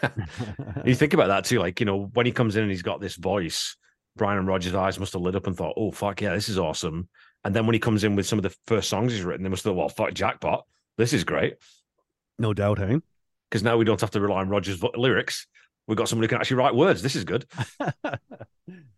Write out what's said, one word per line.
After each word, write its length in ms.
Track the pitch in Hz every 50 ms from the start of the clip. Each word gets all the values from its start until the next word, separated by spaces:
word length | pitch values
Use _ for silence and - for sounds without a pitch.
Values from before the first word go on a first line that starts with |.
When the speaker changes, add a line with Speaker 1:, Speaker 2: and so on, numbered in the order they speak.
Speaker 1:
<laughs> 840 | - - - 110 95 78 - - 123 104 101 - - - 101 - -
Speaker 2:
You 80 | - 127
think 180 | 120 156 147 175
about 140 | 160 117 92
that 180 | 98 98 98
too. 140 | - 127 113
Like, 200 | 87 92 92 -
you 60 | 120
know, 240 | 104 98 98 101 98 -
when 120 | 120 120
he 60 | 123 120
comes 220 | - 123 113 98 110
in 60 | 110
and 80 | 101
he's 100 | 98 92
got 180 | 87 110 92 -
this 140 | 101 92 -
voice, 600 | - 87 95 95 104 87 80 - - - - - - _ _ _ _ _ _ _ -
Brian 200 | 107 101 101 98
and 80 | 92 95
Roger's 280 | 92 95 87 92 90
eyes 240 | 98 92 95 92 95
must 140 | 98 - -
have 80 | 95
lit 140 | 87 92 92 101
up 100 | - 101
and 80 | 90
thought, 180 | 87 78 76 - -
"Oh, 140 | 110 98
fuck 300 | 82 - 104 101 95 -
yeah, 120 | 107 101 87
this 160 | 104 104 -
is 100 | 104 92
awesome." 480 | 87 78 78 - - 85 78 85 90 - _ _ - _ _ _ _
And 100 | 104 95
then 100 | 113 110
when 80 | 113 117
he 60 | 110
comes 240 | - - 110 104 98
in 120 | 107 101
with 120 | 98 95 -
some 100 | 113 107
of 40 | 92
the 100 | 95 - _ _ -
first 220 | 113 104 90 -
songs 240 | 110 95 113 123 117
he's 100 | 104 90
written, 200 | 87 - - 92
they 60 | 95
must 140 | 95 92 -
have 80 | 110
thought, 60 | 92 90
"Well, 100 | 73 -
fuck, 240 | - - 107 76 -
jackpot. 520 | - 98 113 - - - 78 85 - - _ _ _ _ _ _ -
This 160 | 113 120 143
is 100 | 107 85
great." 320 | - - 71 82 73 - - _ - _ _ _ _ _ _ _ _ _ _ _ _ _ -
Speaker 1:
No 160 | 117 107 104
doubt, 240 | 101 101 101 104 98
hey? 220 | 101 92 120 160 - _ _ _ _ _ _ _ _ _
Speaker 2:
'Cause 120 | - 110 95
now 140 | 120 117 117
we 80 | 113
don't 160 | 107 107 98
have 100 | - 104
to 80 | - 107
rely 200 | 101 101 98 92
on 80 | 95 95
Roger's 260 | 101 104 90 95 98 87
vo-, 140 | 85 123 -
lyrics. 520 | - 123 131 104 104 - - - - - - _ _ _ _ _ _ _ -
We've 100 | 110 104
got 120 | 113 -
someone 140 | 117 113 113
who 40 | 110
can 120 | 127 110
actually 180 | 110 - 135 123
write 180 | 131 143 113
words. 260 | 117 156 196 160 87
This 140 | 90 135 135
is 80 | 147 95
good. 200 | 82 90 127 - - - - 120 - - _
Speaker 1:
<laughs> 100 | 285 - - - - 294 - - - _ 240 - - - _ _ _ - 180 180 156 123 _